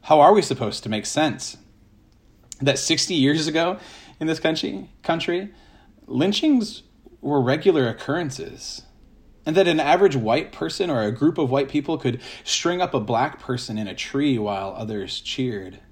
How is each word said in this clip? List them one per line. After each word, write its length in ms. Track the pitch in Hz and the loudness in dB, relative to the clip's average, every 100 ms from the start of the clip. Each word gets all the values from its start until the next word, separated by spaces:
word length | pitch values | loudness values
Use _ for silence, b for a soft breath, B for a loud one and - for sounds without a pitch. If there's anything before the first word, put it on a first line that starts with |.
How 180 | - 151 | 6 8
are 120 | 151 | 8
we 80 | 208 | 8
supposed 400 | 151 131 110 - | 2 -4 -4 -6
to 60 | - | -6
make 160 | 107 - | -6 -4
sense 520 | - 156 - - - _ _ _ _ _ _ _ _ _ - | -2 -2 -2 -12 -14 _ _ _ _ _ _ _ _ _ -2
that 200 | 135 139 | 0 0
sixty 340 | - 156 - | 0 -2 0
years 340 | 175 131 156 156 | 2 4 2 0
ago 300 | 156 170 208 B B B B | 0 0 -4 B B B B
in 80 | 160 | -4
this 120 | 156 | 0
country, 500 | 165 160 - 196 196 - | -2 -2 -4 -8 -14 -10
country, 500 | - 165 170 175 208 b b b b _ - | -4 -2 -2 -4 -6 b b b b _ -8
lynchings 760 | 123 180 208 320 262 208 - _ _ - - | 0 0 2 2 2 0 -10 _ _ -20 -10
were 180 | 135 143 | 0 2
regular 480 | 123 151 196 160 120 | 2 4 4 4 2
occurrences, 920 | 117 - 156 156 - - - - - - _ - - - - - | -2 -4 -4 -4 -8 -12 -12 -16 -16 -18 _ -20 -20 -20 -10 0
and 100 | 165 | 4
that 120 | 175 | 4
an 120 | 156 | 4
average 360 | 143 180 196 139 | 4 6 6 4
white 360 | 110 131 - | 2 0 0
person 380 | - 160 - 117 | -8 -8 -4 -2
or 140 | 131 | 0
a 80 | 107 | -2
group 260 | 120 147 170 | 2 0 2
of 140 | 139 | 0
white 180 | 139 135 | 0 0
people 280 | 147 139 156 | -2 -2 -2
could 240 | 127 113 B B | -2 -4 B B
string 380 | - - 170 180 | -6 -2 -2 0
up 120 | 180 | 0
a 60 | 131 | -2
black 400 | 107 117 143 - | -2 -2 -2 -6
person 380 | - 123 - 107 | -8 -8 -6 -8
in 100 | 101 | -8
a 60 | |
tree 460 | 90 - 139 147 123 | -8 -6 -2 0 0
while 340 | 104 101 98 95 | -2 -4 -6 -8
others 460 | 110 104 95 - | -8 -8 -8 -10
cheered? 580 | - - 127 104 92 95 - | -8 -4 -4 -6 -12 -18 -20